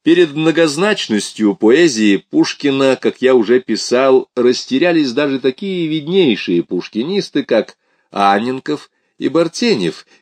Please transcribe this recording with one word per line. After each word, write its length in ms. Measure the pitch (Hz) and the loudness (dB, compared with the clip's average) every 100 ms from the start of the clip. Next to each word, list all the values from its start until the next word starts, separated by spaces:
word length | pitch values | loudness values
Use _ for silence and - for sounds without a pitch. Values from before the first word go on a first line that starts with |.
Перед 300 | 147 175 170 | 0 2 2
многозначностью 1200 | 143 160 160 165 143 202 202 - 107 - - 107 | 0 0 2 0 0 -2 -2 -2 -4 -4 -2 -2
поэзии 640 | 95 107 135 170 113 107 98 | 2 4 4 4 2 2 0
Пушкина, 800 | - 151 160 - 143 135 135 127 | 0 -2 -2 -2 -4 0 0 0
как 240 | 117 - | -2 0
я 140 | 127 | 2
уже 260 | 131 104 123 | 2 2 0
писал, 680 | - 107 - 123 135 131 - | 0 -6 -2 0 2 2 0
растерялись 760 | - 120 123 - 131 175 165 139 | 0 0 0 -2 -2 0 0 0
даже 260 | 117 147 135 | -2 -2 -2
такие 480 | 135 127 196 185 160 | -2 -4 -6 -6 -4
виднейшие 760 | 156 147 190 160 101 - 87 | -6 -2 0 2 0 -2 -2
пушкинисты, 840 | - 90 - 104 139 202 - 147 | -2 -6 -6 -6 -4 -4 -4 -4
как 320 | 127 117 98 - _ _ _ | 0 0 -2 -8 _ _ _
Анненков 800 | - 101 101 117 131 - 147 - _ _ - | -2 0 0 -2 -6 -6 -8 -10 _ _ -8
и 100 | - | -2
Бартенев, 800 | 143 165 - 240 160 85 - - _ | 0 -2 -2 -2 0 -2 -6 -14 _